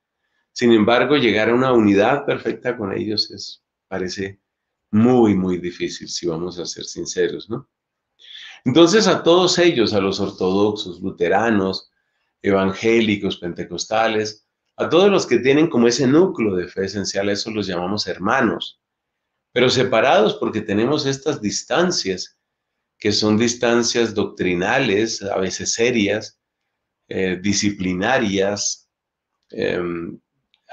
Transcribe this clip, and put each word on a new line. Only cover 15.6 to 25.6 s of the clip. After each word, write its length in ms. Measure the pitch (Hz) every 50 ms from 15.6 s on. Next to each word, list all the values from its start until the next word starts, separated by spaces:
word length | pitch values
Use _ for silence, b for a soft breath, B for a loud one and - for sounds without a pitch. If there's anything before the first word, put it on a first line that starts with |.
| 156 160
como 200 | - 123 117 120
ese 200 | 117 - 143 127
núcleo 480 | 135 156 185 190 - - 117 107 95
de 120 | 90 87 -
fe 180 | - - 95
esencial, 440 | 95 101 104 95 90 - 98 101 101
a 40 | 101
esos 200 | 101 - 117 107
los 140 | 107 101 92
llamamos 400 | 92 85 90 92 104 104 - 92
hermanos, 720 | 85 - 87 104 120 135 123 104 85 82 - - - _ _ _ _ _ _ _ _ _ _ _ _ _ _ _ _
pero 160 | 123 123 127
separados 640 | 101 131 127 - - 113 110 135 160 185 - 170 -
porque 260 | - 123 113 104 110
tenemos 440 | - - 98 104 113 127 147 147 147
estas 340 | 139 135 135 - 156 143 107
distancias, 1000 | 107 101 95 - - - - 151 180 185 170 - - 95 92 90 - - _ _ _ _ _ _ _ _ _ _ _ _ _ _
que 140 | - 104
son 260 | 98 - 107 107 107 104
distancias 800 | 117 117 113 - - 117 117 120 117 117 - 127 113 110 101
doctrinales, 1080 | 104 101 - - - 104 90 90 87 90 101 120 135 139 113 98 101 110 113 110 -
a 160 | 101 98 98 95
veces 360 | 95 95 92 -